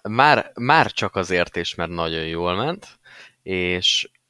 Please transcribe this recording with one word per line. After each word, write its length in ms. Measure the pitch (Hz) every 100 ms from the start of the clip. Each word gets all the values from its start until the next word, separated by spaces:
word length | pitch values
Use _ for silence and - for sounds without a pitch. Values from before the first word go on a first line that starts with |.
| 104
már, 420 | 110 147 127 -
már 380 | - 120 160 117
csak 240 | - 104 -
azért 400 | 87 90 87 -
is, 180 | 85
mert 160 | - 85
nagyon 360 | 85 82 80 80
jól 280 | 82 87
ment, 320 | 92 139 190 - - _ - - _
és 640 | - 92 90 90 - - - _ _